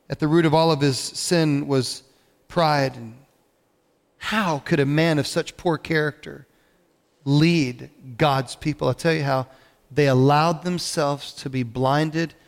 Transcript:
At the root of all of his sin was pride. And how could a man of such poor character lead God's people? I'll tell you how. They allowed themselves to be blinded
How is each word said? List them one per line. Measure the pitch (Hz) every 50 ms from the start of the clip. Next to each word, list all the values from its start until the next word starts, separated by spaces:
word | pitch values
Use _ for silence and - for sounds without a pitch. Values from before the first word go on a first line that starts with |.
| _ -
At | - -
the | 160 151
root | 151 175 165
of | 160 147
all | 160 160 165
of | 160 143
his | 143 143 131 -
sin | - - - - - - 180 170 160 156 143 143 147 143
was | 139 135 123 - - - - _ _ _ _ _ _ _ _ -
pride. | - 175 165 151 151 143 139 135 127
And | 123 117 113 117 127 _ _ _ _ _ _ _ _ _ _ _ _ _ _ _ _ _ _ _ -
how | - - 214 220 214 180 160 139
could | - - 175 147
a | 139
man | 135 147 156 160 170 156 147
of | 131 -
such | - 175 156 - - -
poor | - 180 160 143
character | - - 160 156 151 151 143 - - 147 143 139 139 _ _ _ _ _ _ _ _ _ _ _ _ _ _ _ -
lead | 135 139 147 156 170 170 165 139 127 123 127 131 131 _ _ - 131 123 110
God's | 160 147 135 135 131 - -
people? | - - 156 143 - 147 135
I'll | 123
tell | - - 170 160
you | 160 143
how. | 139 135 131 127 - - - _ _ _ _ _ -
They | 131 139 147 139
allowed | 131 127 131 139 143 147 156 165 175 151 -
themselves | 180 180 165 - - - 170 151 143 143 139 - - -
to | - - 139
be | 131 131 123
blinded | 117 110 127 131 131 139 147 156 156 151 160 165 160 - _ _